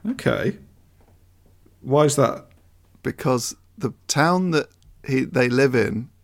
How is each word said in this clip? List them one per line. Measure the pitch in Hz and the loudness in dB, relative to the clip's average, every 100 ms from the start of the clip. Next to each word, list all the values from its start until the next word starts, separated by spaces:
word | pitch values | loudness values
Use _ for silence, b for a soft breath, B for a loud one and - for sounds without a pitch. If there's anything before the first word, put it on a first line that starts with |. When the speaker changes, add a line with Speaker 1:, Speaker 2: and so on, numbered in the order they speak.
| 208 | -6
Speaker 1:
Okay. | 269 - 117 - - - - _ _ _ _ _ _ _ _ _ _ | -4 -2 -2 -2 -6 -16 -20 _ _ _ _ _ _ _ _ _ _
Why | - 139 | 0 2
is | 151 135 | 4 4
that? | 131 - - _ _ _ _ _ | 0 0 -14 _ _ _ _ _
Speaker 2:
Because | - 120 147 127 - - _ - | -10 -4 -2 -2 -2 -12 _ -8
the | 123 - - | -8 -8 -6
town | 147 156 180 185 | 0 2 2 0
that | 160 - _ - - - | -2 -4 _ -20 -20 -4
he, | 135 | -2
they | - 131 123 | -2 0 0
live | 123 139 | 2 2
in | 123 101 104 123 _ | 2 0 -2 -10 _